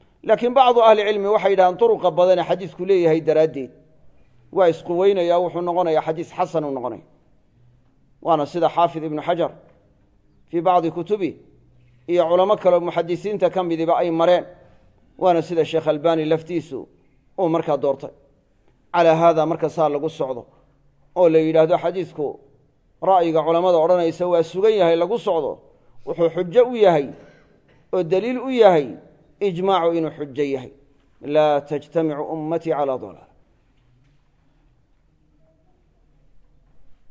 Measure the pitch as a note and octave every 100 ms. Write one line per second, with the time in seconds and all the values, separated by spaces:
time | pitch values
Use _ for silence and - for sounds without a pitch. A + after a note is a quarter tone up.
0 | _ _ - G#3+ A#3+ B3 B3 A#3+ A3+ G#3+
1 | G3+ G#3+ G3 G#3+ F#3 F#3+ F#3 F3+ A#3 G3
2 | F3 D#3+ F3+ F3+ D#3 F3+ F#3 - F3+ G3
3 | E3 D#3+ D#3 D#3 D#3 D#3 B2+ - _ _
4 | - - _ _ _ E3+ F3+ D#3+ - E3+
5 | G3 G3 F3 E3+ F3+ D#3 F3 F3 F3 D#3
6 | D#3 D#3+ D#3+ - F3 E3 D3+ C3+ A#2+ A2
7 | - _ _ _ _ _ _ _ _ _
8 | _ _ D3+ D#3+ C#3+ F3 D#3+ D#3+ E3+ E3
9 | D#3 D3+ D3 F3 D#3 - _ _ _ _
10 | _ _ _ _ _ E3+ E3+ F3+ E3 D#3+
11 | E3 G#3 E3+ - _ _ _ _ _ _
12 | - F3 E3 F3 F#3+ G#3 F#3 F3 E3+ D3+
13 | E3+ E3+ G3 G#3 F3+ F#3 F3 E3 E3 D#3
14 | E3+ E3 E3+ F3 - - _ _ _ _
15 | _ - F#3 E3+ D#3+ E3+ D#3 D#3+ D#3 D3+
16 | D#3+ E3 D#3 D#3+ D#3+ F3 - B2+ D#2+ _
17 | _ _ _ - F3+ E3 E3 C#3+ C#3+ C3+
18 | D3 - _ _ _ _ _ _ _ F3
19 | E3+ D#3+ E3+ D#3 D#3 E3 D#3+ D3+ D#3 C#3+
20 | D#3 D#3 C#3 B2 G#2+ _ _ _ _ _
21 | _ - F3 D#3+ D#3+ D#3+ D#3+ E3+ E3 F3+
22 | D#3+ - C#3 - _ _ _ _ _ _
23 | E3 F#3+ E3+ D#3+ D3+ E3 F#3 F3 D#3+ F3+
24 | E3 E3 F3+ E3+ D#3+ F3+ G#3+ A3 E3+ E3+
25 | F3 A3+ G3+ E3 C3+ - _ _ _ -
26 | - D#3 E3 D#3+ F3+ G3 B3 B3 G3+ D#3+
27 | C3 - - _ _ _ _ _ _ F#3+
28 | E3+ F#3 A3 B3+ B3+ B3+ G#3+ E3+ C3 G2
29 | - _ _ _ G3+ F3 F#3+ F#3 E3+ E3+
30 | D#3 D#3 D3 B2+ C#3+ C3+ B2 - _ _
31 | _ _ C3+ D3+ D3+ D3 C#3+ D3 D3 E3+
32 | D#3+ C#3+ D3 D#3+ D#3 E3 D#3+ D3 C#3+ B2+
33 | G#2 D#2+ - _ _ _ _ _ _ _
34 | C#3+ _ _ _ _ _ _ _ _ _
35 | _ _ _ _ D#4 _ _ _ _ _
36 | _ _ _ - _ _ _ - - -
37 | -